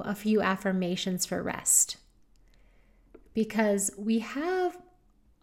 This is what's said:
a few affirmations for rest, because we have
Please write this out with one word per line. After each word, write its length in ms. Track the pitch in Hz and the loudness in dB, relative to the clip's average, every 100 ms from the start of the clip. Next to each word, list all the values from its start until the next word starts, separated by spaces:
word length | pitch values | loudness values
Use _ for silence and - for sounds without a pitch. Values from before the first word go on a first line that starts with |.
| - | 0
a 100 | 196 | -2
few 260 | 214 214 | 2 4
affirmations 840 | 190 190 196 185 175 185 190 180 - | 2 0 0 0 0 -2 -2 -2 -2
for 180 | 175 | -4
rest, 540 | - - - - - - _ _ _ _ _ - - _ _ _ _ - - | -4 -2 2 2 2 -4 _ _ _ _ _ -20 -20 _ _ _ _ -20 -6
because 580 | 220 220 214 214 202 202 - | -2 0 2 2 2 0 -4
we 220 | 208 226 | 0 0
have 580 | 220 277 339 370 359 359 - _ _ _ _ _ | -2 -4 -2 0 0 -2 -16 _ _ _ _ _